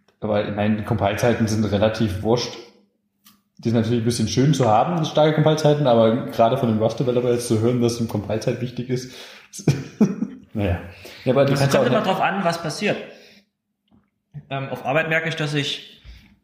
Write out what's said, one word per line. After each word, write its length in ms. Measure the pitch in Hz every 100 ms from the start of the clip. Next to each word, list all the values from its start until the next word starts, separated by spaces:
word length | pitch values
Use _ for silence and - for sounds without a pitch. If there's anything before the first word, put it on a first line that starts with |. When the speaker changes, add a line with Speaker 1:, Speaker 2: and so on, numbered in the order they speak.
| _ _
Speaker 1:
Aber 280 | 107 104 101
ich 60 | 104
meine, 200 | 104 107
die 60 |
Compile-Zeiten 640 | 107 110 101 104 123 110 110
sind 180 | 107 107
relativ 560 | 98 110 110 110 92
wurscht. 280 | 101 120 - - - _ _ _ _ _ _ _ _ -
Die 60 | 117
sind 80 | 120
natürlich 220 | 110 120
ein 60 | 113
bisschen 200 | 120 110
schön 260 | - 139
zu 140 | 131 120
haben, 340 | 107 147 175
starke 300 | 151 - 156
Compile-Zeiten, 520 | 151 151 156 151 147 143
aber 420 | 117 113 120 -
gerade 280 | - 113 127
von 140 | 120
dem 80 | 107
Rust-Developer 520 | 110 - 127 123 123
jetzt 160 | 120 -
zu 140 | 113
hören, 220 | 113 123
dass 160 | 117 117
eine 100 | 113
Compile-Zeit 540 | - - 113 - 117
wichtig 260 | 120 - 120
ist, 240 | 127 - - - - -
<laughs> 140 | - - 135 - - 202 - - - -
naja. 240 | 110 101 90 - - - - -
Ja, 60 |
aber 100 | 127
du 80 | 139
Speaker 2:
Es 80 | 143
Speaker 1:
kannst 140 | 135 143
Speaker 2:
kommt 80 |
Speaker 1:
auch 60 | 123
Speaker 2:
immer 80 | 110
Speaker 1:
nicht 100 | 185
Speaker 2:
drauf 120 | 175
an, 200 | 151 190
was 200 | 175 165
passiert. 340 | 160 - 208 139 - - - - _ _ _ _ _ _ _ _ _ 147 -
Ähm, 220 | 139 135
auf 160 | 127 -
Arbeit 240 | 147 160
merke 180 | 160 165
ich, 80 | 151
dass 160 | 147
ich, 480 | 147 139 - - - - - - _